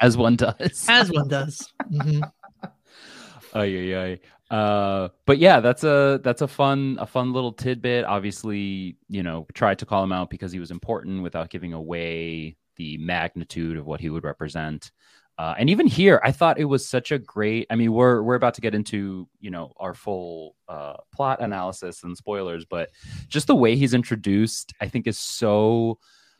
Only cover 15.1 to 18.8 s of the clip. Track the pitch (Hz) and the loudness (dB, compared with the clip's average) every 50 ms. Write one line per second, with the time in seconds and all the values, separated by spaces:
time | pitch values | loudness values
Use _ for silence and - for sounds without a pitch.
15.1 | _ _ _ _ _ - 80 80 80 - 117 147 196 269 359 240 113 143 185 196 | _ _ _ _ _ -8 -6 -6 -2 0 2 2 4 4 4 2 4 4 6 6
16.1 | 160 - - 127 135 - 175 165 147 - 151 143 135 131 - - - 127 - - | 6 6 6 2 2 2 2 2 2 2 0 0 0 -2 -2 -2 -4 -4 -2 -2
17.1 | 147 139 104 - - 107 107 107 110 117 - - 113 117 117 113 110 117 123 127 | -4 -4 -6 -6 -4 -2 -2 0 0 -2 -2 -2 0 0 2 2 4 4 6 6
18.1 | 123 113 107 117 123 120 123 120 117 - 110 113 104 107 | 4 4 2 0 0 2 2 0 0 0 -2 -2 -2 -2